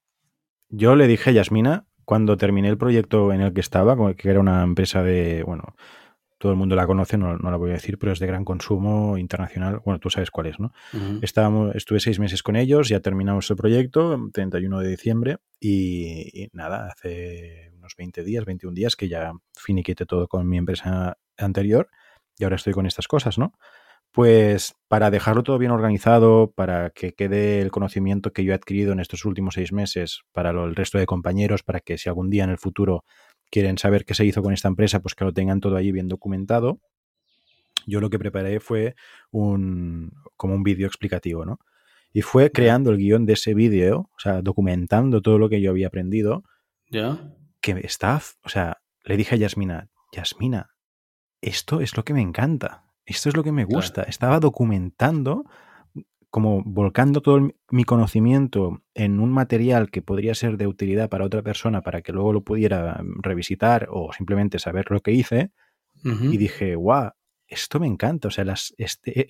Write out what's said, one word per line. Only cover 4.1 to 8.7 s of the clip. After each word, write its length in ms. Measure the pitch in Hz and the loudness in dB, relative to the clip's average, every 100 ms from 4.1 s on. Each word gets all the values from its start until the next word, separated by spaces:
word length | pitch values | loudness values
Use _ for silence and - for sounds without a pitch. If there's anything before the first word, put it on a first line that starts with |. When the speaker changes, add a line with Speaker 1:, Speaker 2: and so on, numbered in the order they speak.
| 92 | 0
Speaker 1:
que 140 | 98 | 2
era 100 | 98 | 4
una 240 | 95 92 | 4 4
empresa 400 | 90 87 92 95 | 2 2 0 0
de, 400 | 90 90 85 82 | 2 2 0 -2
bueno, 320 | 82 82 - - - - - _ _ _ | -6 -8 -12 -18 -20 -20 -20 _ _ _
todo 140 | 101 | 0
el 60 | 95 | 2
mundo 180 | 95 92 | 2 2
la 120 | 90 | 4
conoce, 300 | 95 92 107 | 2 2 0
no, 200 | 90 85 | -2 -4
no 140 | 90 | -4
la 60 | 87 | -2
voy 140 | 87 | -2
a 20 | |
decir, 240 | 85 - 98 | -4 -6 -6
pero 140 | 104 | -4
es 60 | 87 | -2
de 80 | 92 | -4
gran 180 | 92 95 | -4 -4
consumo 720 | 90 - | -6 -2